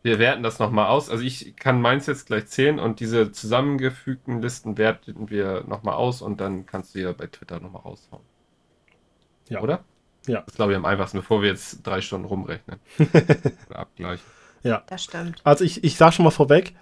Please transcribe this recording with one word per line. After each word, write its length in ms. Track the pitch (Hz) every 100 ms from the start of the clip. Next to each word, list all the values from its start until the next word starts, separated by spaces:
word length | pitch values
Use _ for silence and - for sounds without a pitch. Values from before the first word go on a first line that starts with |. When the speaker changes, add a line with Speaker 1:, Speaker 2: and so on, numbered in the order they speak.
Speaker 1:
wir 160 | 120 107
werten 240 | 117 135
das 180 | 117 -
nochmal 260 | 107 110 101
aus. 240 | 135 147
Also 120 | 117
ich 320 | 127 127 - -
kann 260 | 135 123
meins 240 | 120 135 139
jetzt 200 | 131 -
gleich 200 | 110 113
zählen 320 | - 139 151
und 220 | 110 110
diese 320 | 113 117 107
zusammengefügten 1080 | - 107 120 139 143 131 127 - 127 - 120
Listen 380 | 120 123 113 104
werten 500 | 110 113 - 107 107
wir 360 | 104 98 95 -
nochmal 280 | 101 -
aus 280 | - 123 123
und 180 | 101 101
dann 240 | 98 95
kannst 300 | 92 95 92
du 60 | 98
ja 120 | 92
bei 140 | 87 90
Twitter 340 | - - 85
nochmal 220 | 90 95
raushauen. 400 | - - _ - _ _ _ _ _ _ _ _ _ _ _ _ -
Speaker 2:
Ja. 120 | 104
Speaker 1:
Oder? 240 | 110 175 _ _ _ _ -
Speaker 2:
Ja. 120 | 113
Speaker 1:
Das 80 | -
ist, 80 | -
glaub 140 | 107
ich, 60 | 98
am 100 | 80
einfachsten, 320 | 98 95 95
bevor 240 | - 110
wir 80 | 101
jetzt 320 | 98 - - -
drei 140 | 95
Stunden 260 | 95 95 92
rumrechnen. 520 | 98 95 85 - - _
Speaker 2:
<laughs> 100 | - 156 - 175 151 - - -
Speaker 1:
Oder 100 | -
abgleichen. 440 | - - 87 87 - _ - _
Speaker 2:
Ja. 200 | 123 110 -
Speaker 3:
Das 160 | 185
stimmt. 360 | - 170 170 165
Speaker 2:
Also 200 | - 143
ich, 180 | 175 -
ich 120 | 160 -
sag 160 | 165
schon 100 | 165
mal 60 | 165
vorweg, 440 | - 139 147 185 -